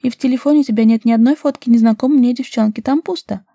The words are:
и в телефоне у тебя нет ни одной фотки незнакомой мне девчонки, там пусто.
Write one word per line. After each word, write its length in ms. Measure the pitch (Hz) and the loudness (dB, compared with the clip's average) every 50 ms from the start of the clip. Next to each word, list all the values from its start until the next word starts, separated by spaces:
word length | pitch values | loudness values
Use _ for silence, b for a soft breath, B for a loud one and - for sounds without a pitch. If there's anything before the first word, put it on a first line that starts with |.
и 80 | - 254 | -8 -8
в 80 | 233 | -6
телефоне 440 | - - 254 247 247 - 285 302 302 | -4 -4 -4 -2 -2 0 0 2 2
у 20 | 277 | 0
тебя 220 | - 214 214 226 | 0 0 0 2
нет 200 | 220 226 226 - | 2 2 2 0
ни 60 | 233 | 0
одной 240 | 233 226 226 254 294 | 2 2 2 2 2
фотки 340 | - - 294 269 - - 247 | 0 -2 -6 -6 -4 -2 0
незнакомой 480 | 233 233 226 226 220 214 - 262 302 | 2 4 4 2 2 0 0 0 2
мне 160 | 277 240 240 247 | 2 2 2 0
девчонки, 480 | - 262 - - - 220 214 214 - | -4 -6 -8 -4 -2 -2 -2 -2 -4
там 200 | 220 - 269 311 | -4 -2 -2 -2
пусто. 440 | - - 370 330 - - 202 190 _ _ | -2 -6 -10 -10 -8 -10 -12 -12 _ _